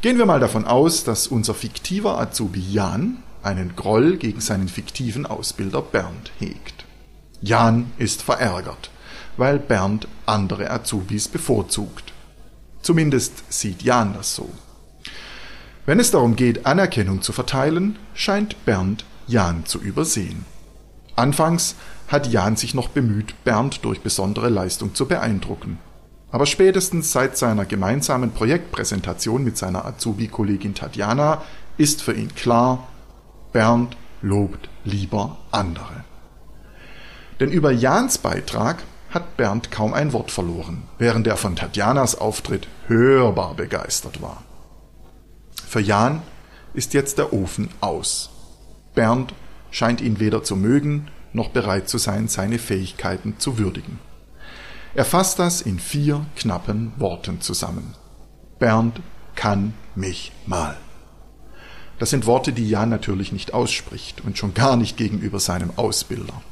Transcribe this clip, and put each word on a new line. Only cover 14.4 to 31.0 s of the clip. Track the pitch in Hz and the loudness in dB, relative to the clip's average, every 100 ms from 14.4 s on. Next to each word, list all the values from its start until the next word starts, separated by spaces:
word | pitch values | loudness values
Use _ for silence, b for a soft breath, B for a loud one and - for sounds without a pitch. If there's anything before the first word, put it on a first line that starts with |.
| - - - - - - B B B B B B B B | -8 -12 -18 -20 -20 -18 B B B B B B B B
Wenn | - 175 | 4 4
es | 240 | 6
darum | 170 120 113 | 6 6 6
geht, | 123 113 | 4 4
Anerkennung | - 175 185 - 95 95 | 4 4 4 2 0 0
zu | - | -2
verteilen, | 110 110 135 139 165 202 214 - | -4 -2 2 2 2 0 -2 -10
scheint | - - 202 208 - | -4 0 2 0 -2
Bernd | - 101 95 107 - - - | 0 2 2 -2 -6 -16 0
Jan | 117 90 85 80 | 2 2 0 -4
zu | - | -6
übersehen. | 104 107 160 - 85 95 - - - - - - - - | -4 -2 0 0 -2 -6 -12 -16 -20 -20 -20 -20 -6 2
Anfangs | 127 147 160 170 - - B B - | 2 4 4 4 0 -6 B B 0
hat | 147 135 | 0 2
Jan | 113 95 113 | 2 2 2
sich | 117 | 0
noch | 131 - | -2 0
bemüht, | 139 120 104 107 - | 2 2 2 -2 -4
Bernd | - 110 131 - | 0 2 2 -2
durch | 113 104 | -4 -4
besondere | 110 - 98 104 117 | -2 0 0 0 2
Leistung | 104 92 - 104 | 2 0 -2 -4
zu | - 135 | -2 0
beeindrucken. | 175 117 98 - - - 90 - - - - - | 2 2 -2 -2 -6 -6 -10 -12 -20 -20 -20 -6
Aber | 120 143 | 2 2
spätestens | - 190 190 180 170 151 | 6 6 6 2 0 2
seit | 131 135 131 | 2 2 2
seiner | 123 107 | 2 2
gemeinsamen | 95 101 95 127 143 131 120 | 0 0 2 2 2 0 0
Projektpräsentation | - 113 170 175 - 104 98 87 92 - 123 | 2 2 2 0 -6 -2 -2 -4 -4 0 0
mit | 131 - | 0 -2
seiner | 92 90 | -4 -4
Azubi-Kollegin | - 113 117 101 113 - 104 101 104 | -6 -6 -4 -2 -4 -2 0 0 -2
Tatjana | 98 - 110 | -6 -8 -4